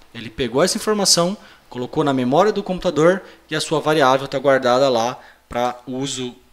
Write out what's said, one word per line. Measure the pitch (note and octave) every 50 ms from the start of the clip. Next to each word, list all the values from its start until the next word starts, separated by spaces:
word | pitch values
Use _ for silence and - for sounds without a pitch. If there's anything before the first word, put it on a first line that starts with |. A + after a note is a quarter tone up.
| - _ -
ele | A#2 A2 A#2
pegou | - - C3+ A#2 A2+ C3+ E3+
essa | F#3+ -
informação, | G#3+ - A3 G#3+ G#3 G3 - - F3 E3+ F3+ G#3 - - - - - _ -
colocou | - B2 B2 A#2+ - D#3 D3+
na | C#3+ C3+
memória | C3 B2+ B2 C3+ E3 G3 G#3+ G#3
do | G3+ G3
computador | - F#3 F3+ - F3+ D3+ C3+ D#3 F3 F#3+ F#3+ - - - - _ -
e | D#3
a | D#3
sua | - - E3 D3
variável | - D3+ D#3 D#3+ C#3 B2+ C3 C3+ C#3 C3+
tá | - C3+
guardada | B2+ C#3+ C3+ C3 B2+ B2 B2 B2+ C#3
lá | C#3 B2+ A2+ A2+ B2 C3 - - - - _ _ -
pra | - A#2+ B2 B2 A#2 - -
uso | C3+ B2+ B2+ C#3 C#3 C3 C3 B2+ B2 A#2 - _ _